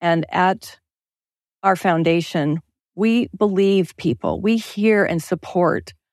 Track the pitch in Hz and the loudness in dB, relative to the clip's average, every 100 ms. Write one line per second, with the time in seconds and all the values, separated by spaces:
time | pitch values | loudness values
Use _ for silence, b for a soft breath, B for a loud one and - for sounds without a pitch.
0 | 170 165 - - 185 196 - - _ _ | -2 0 0 0 0 0 -8 -20 _ _
1 | _ _ _ _ _ _ 196 185 196 165 | _ _ _ _ _ _ -2 0 2 2
2 | 165 170 165 170 147 151 - _ _ - | 2 0 0 -2 -2 -4 -6 _ _ -4
3 | 220 233 233 - 208 190 196 196 165 - | 0 0 -2 0 0 2 2 2 0 -4
4 | 165 123 - 78 214 226 - - 214 214 | -4 -4 -4 -2 0 -2 -4 -2 2 2
5 | 196 170 - 170 - 180 170 123 80 - | 2 -2 -4 -6 -4 0 0 0 -6 -18
6 | _ | _